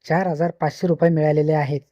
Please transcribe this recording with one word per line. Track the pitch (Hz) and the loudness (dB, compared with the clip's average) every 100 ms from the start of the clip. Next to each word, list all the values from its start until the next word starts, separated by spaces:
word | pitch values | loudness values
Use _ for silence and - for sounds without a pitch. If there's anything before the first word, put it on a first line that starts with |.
चार | - 165 190 | -4 -2 0
हजार | 151 170 | -2 -2
पाचशे | - 156 - 180 | -2 -4 -2 -2
रुपये | 165 170 | 2 2
मिळालेले | 160 151 151 151 | 2 2 2 2
आहेत. | 156 143 147 - | 0 0 -4 -8